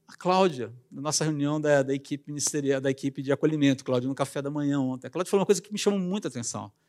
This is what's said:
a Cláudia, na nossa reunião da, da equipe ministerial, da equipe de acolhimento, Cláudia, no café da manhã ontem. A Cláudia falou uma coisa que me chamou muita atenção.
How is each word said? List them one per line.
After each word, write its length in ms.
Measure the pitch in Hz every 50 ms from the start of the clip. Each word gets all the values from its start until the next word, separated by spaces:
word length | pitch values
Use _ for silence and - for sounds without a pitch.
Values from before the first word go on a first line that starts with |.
| _ -
a 60 | -
Cláudia, 580 | - - 180 185 185 190 185 147 127 113 110 120 - _ _
na 100 | - 135
nossa 220 | 139 151 147 -
reunião 380 | 156 160 151 143 143 147 151 156
da, 240 | 151 147 147 139 135
da 100 | 131 139
equipe 300 | 139 139 - 151 143 _
ministerial, 540 | - 147 143 - - - 151 143 135 139 135
da 100 | 131 139
equipe 320 | 135 - - 139 135 151
de 80 | 135 135
acolhimento, 540 | 139 - - 151 156 151 143 139 135 135 -
Cláudia, 240 | - 127 123 123 135
no 60 | 135
café 280 | - 139 - - 151
da 80 | 139 139
manhã 300 | 147 147 147 143 143 143
ontem. 260 | 131 131 127 127 -
A 40 | 135
Cláudia 200 | - 160 185 -
falou 120 | - 196
uma 40 | 185
coisa 160 | - 202 175
que 100 | - -
me 60 | 208 196
chamou 220 | - 202 202 196
muita 260 | 180 180 190 214 -
atenção. 460 | 151 - 123 117 - - 104 101 104 - _ _